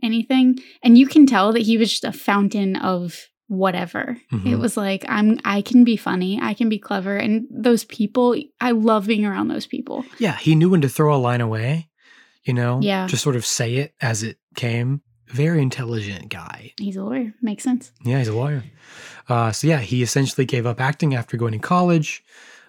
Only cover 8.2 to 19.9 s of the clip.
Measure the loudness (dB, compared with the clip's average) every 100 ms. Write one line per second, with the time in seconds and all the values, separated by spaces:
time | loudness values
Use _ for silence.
8.2 | 2 0 -6 _ -2 2 2 2 0 -2
9.2 | -2 -2 -4 -6 -8 -10 -8 -10 -12 -4
10.2 | -4 0 2 4 4 4 2 2 2 2
11.2 | 0 0 -2 -2 -2 -4 -6 _ _ -20
12.2 | _ _ -4 -2 0 0 0 -2 -2 -2
13.2 | -2 -2 -4 -4 -2 -2 -6 _ -4 -4
14.2 | -6 -12 _ -8 -6 -4 -4 -4 -8 _
15.2 | _ -2 0 2 0 -2 -6 -6 -6 -10
16.2 | -12 -14 -14 -18 -20 -10 -8 -8 -6 -6
17.2 | -8 -6 -6 -4 -2 -4 -6 _ -2 -2
18.2 | 0 -2 -2 -4 -8 _ -20 -20 -20 -20
19.2 | -4 0 0 0 0 0 0